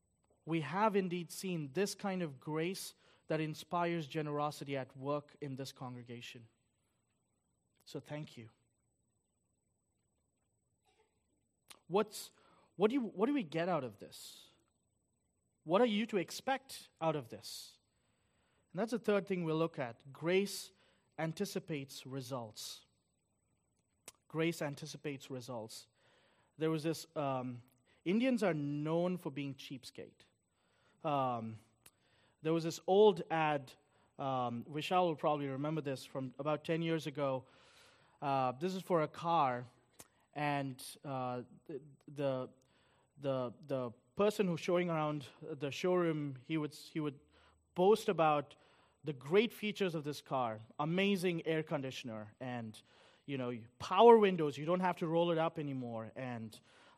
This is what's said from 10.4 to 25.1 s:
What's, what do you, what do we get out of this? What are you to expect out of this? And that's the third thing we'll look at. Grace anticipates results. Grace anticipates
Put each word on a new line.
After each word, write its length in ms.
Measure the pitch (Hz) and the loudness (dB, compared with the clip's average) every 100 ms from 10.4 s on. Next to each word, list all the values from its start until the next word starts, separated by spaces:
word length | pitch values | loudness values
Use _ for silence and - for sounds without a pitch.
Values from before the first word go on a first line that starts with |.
| _ _ _ _ 480 440 427 _ _ _ _ _ - - - | _ _ _ _ _ _ _ _ _ _ _ _ -20 -20 -2
What's, 420 | 185 214 - - _ - _ _ - | 0 0 -4 -16 _ -20 _ _ 2
what 140 | 214 | 2
do 60 | 269 | 2
you, 160 | 220 180 | -2 -2
what 100 | 233 | 0
do 80 | |
we 100 | 294 | 0
get 240 | 165 160 175 | -2 -2 0
out 160 | 160 | 0
of 140 | 127 101 | -2 -10
this? 360 | 82 - - - - _ _ _ _ _ _ _ _ _ _ _ | -18 -16 -18 -18 -20 _ _ _ _ _ _ _ _ _ _ _
What 180 | 156 185 | 2 4
are 40 | 247 | 6
you 200 | 208 226 | 2 0
to 100 | 196 | 0
expect 680 | 165 - - 262 - - - - | -2 -4 -4 -4 -4 -18 -16 -4
out 160 | 165 151 | -2 0
of 120 | 117 | -4
this? 420 | 101 - - - - _ _ _ _ _ _ _ _ _ | -12 -14 -14 -16 -20 _ _ _ _ _ _ _ _ _
And 80 | 170 | -6
that's 120 | 226 | -2
the 80 | 240 | -2
third 280 | - 202 196 | 2 2 2
thing 160 | 185 | -2
we'll 140 | 165 160 | 0 0
look 220 | 165 - | 0 -2
at. 180 | 120 117 139 | -6 -8 -16
Grace 580 | 131 156 185 196 - - _ _ _ _ - | -6 2 2 2 -4 -12 _ _ _ _ -6
anticipates 840 | 160 160 202 185 - 151 135 - 131 | -4 -4 -4 -6 -6 -6 -8 -12 -10
results. 760 | 135 120 131 113 - - - - _ _ _ _ _ _ _ _ _ _ _ - - _ | -10 -6 -6 -8 -12 -14 -14 -20 _ _ _ _ _ _ _ _ _ _ _ -20 -20 _
Grace 320 | 156 165 170 | -2 0 0
anticipates 680 | 151 143 151 143 156 | -4 -6 -10 -10 -8